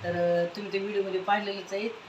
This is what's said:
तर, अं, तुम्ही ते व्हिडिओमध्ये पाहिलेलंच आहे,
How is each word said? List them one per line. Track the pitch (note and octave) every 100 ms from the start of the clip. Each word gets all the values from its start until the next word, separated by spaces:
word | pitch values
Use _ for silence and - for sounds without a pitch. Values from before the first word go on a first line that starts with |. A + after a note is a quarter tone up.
तर, | F3
अं, | E3+ F3 E3+ F3 -
तुम्ही | G3+
ते | G3
व्हिडिओमध्ये | G3 G#3 F#3+ F#3
पाहिलेलंच | F#3 G#3 G3+ G3 F3
आहे, | G3 A3+ A3+